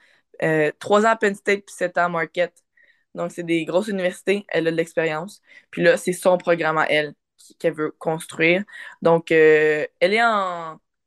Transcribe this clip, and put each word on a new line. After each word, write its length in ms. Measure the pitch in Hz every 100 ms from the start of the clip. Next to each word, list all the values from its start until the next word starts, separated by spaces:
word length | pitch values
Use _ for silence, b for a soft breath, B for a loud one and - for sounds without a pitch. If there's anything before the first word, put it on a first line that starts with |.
| b b b -
euh, 300 | 160 156 151 -
trois 260 | - 208 220
ans 40 |
à 60 | 226
Penn 180 | 208
State 300 | 196 - 202 -
puis 80 | -
sept 220 | 180 175
ans 80 | 175
à 20 |
Marquette. 540 | 170 165 - 170 _ _ _ b b b
Donc, 180 | 170 170
c'est 120 | -
des 200 | 170 165
grosses 240 | 160 170 214
universités. 560 | 196 180 180 - 202 -
Elle 200 | 165 160
a 20 |
de 60 | 165
l'expérience. 680 | 170 - 160 156 190 - _ b b
Puis 120 | -
là, 140 | 170 175
c'est 160 | -
son 260 | 180 190 180
programme 400 | 180 170 160 160
à 80 | 147
elle 240 | 151 147 - _ _
qui-, 180 | - _
qu'elle 180 | 170
veut 180 | 156 151 -
construire. 680 | 165 160 - - 165 180 208 B B B
Donc, 280 | 165 170 -
euh, 540 | 160 156 156 156 151 147 -
elle 140 | 180
est 80 | 214
en, 580 | 233 208 190 175 165 160 _ _